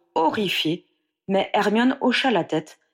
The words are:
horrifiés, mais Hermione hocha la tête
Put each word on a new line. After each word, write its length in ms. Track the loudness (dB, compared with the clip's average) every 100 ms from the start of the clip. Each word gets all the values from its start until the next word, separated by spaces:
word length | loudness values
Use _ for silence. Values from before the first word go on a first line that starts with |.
| _
horrifiés, 720 | 0 0 0 -2 -2 -2 -4 -8 _ _ _ -2
mais 240 | -2 0
Hermione 440 | 0 0 2 0 0
hocha 280 | 0 0 0
la 140 | 0
tête 340 | 0 -4 -6 -16 _